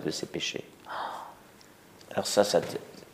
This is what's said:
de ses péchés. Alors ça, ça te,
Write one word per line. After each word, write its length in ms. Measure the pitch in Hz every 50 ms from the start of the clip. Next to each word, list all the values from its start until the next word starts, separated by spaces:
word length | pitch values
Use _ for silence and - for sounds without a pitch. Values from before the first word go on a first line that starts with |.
| -
de 60 | 80
ses 140 | - - -
péchés. 400 | - - - - - - - - - - - - - - - - - - - - - - - - - - - - - - - - - - - - -
Alors 160 | - - 95 -
ça, 160 | - 104 98
ça 180 | - - 85
te, 160 | - - - - - - - - - -